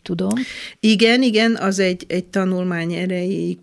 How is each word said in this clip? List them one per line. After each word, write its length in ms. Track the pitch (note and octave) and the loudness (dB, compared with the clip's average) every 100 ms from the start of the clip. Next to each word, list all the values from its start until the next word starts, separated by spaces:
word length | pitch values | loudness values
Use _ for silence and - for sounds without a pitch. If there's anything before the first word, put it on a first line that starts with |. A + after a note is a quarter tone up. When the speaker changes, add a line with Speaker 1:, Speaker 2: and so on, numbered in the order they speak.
Speaker 1:
tudom. 300 | - F3 F#3+ A#3 C4 - - - | -8 -4 -2 -4 -6 -10 -16 -2
Speaker 2:
Igen, 420 | A3 G#3 A3+ B3 | 2 4 4 4
igen, 340 | C4 G#3+ A3+ A3+ | 4 4 2 2
az 240 | G3 F#3+ | 0 2
egy, 240 | F#3 F3+ - | 0 -2 -4
egy 180 | F3+ F3+ | -6 -2
tanulmány 680 | G3+ F#3 F#3 F3+ E3+ E3 | -2 0 0 -2 -4 -4
erejéig. 640 | E3+ F3+ F3+ F3+ E3 E3+ F3 | -4 -2 -2 -2 -2 -4 -6